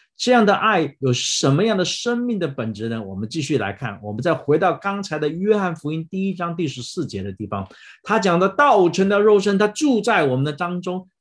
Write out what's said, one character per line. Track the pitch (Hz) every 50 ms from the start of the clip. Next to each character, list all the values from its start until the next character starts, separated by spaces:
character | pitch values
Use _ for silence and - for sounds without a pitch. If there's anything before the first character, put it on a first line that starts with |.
| _ _ _ _
这 | - 240
样 | 247 240 214
的 | 202 196
爱 | - - 220 208 175 156 139 - _
有 | 131 127
什 | 123 127 - - - - - 139
么 | 139 156 208
样 | 226 214
的 | 190 175
生 | 160 - - - 240 240 240
命 | 240 247 226 196
的 | 175
本 | 147 135 - 113 113 107
质 | 98 110 113
呢？ | 117 113
我 | 107 95 95
们 | 95 110 110
继 | - 165
续 | 139 139 151
来 | 120 104 98
看， | 101 - 135 113 101 -
我 | 104 107
们 | 104 110
再 | - 175 156
回 | - - - 147 156
到 | 196 180 160
刚 | - - 196 196 202
才 | 196 - 156 151
的 | 151 147
约 | 156 170 190 208 214
翰 | 208 190 180 160
福 | - - 147
音 | 156 160 160 -
第 | - 190 190 196
一 | 185
章 | 175 175 170 165
第 | 165 170
十 | 139 131 127
四 | 120 - - 185 156
节 | - - 98
的 | 92 101
地 | 95 - 107
方， | 92 101 98 95 - - - - - - _
他 | _ - 208 220
讲 | 190 196 170 175
的 | 185 190
道 | - - 285 285 233 202 180 170
成 | 170 190 190 196
了 | 208 202
肉 | 208 220 214 202
身， | 190 202 202
他 | 190 208 208
住 | 208 - 302 294 254 214
在 | 202 233 220 185 156
我 | 135 127
们 | 131 139
的 | 151
当 | 143 143 180 175 180 180
中， | 180 185 180 185 185 _ _ _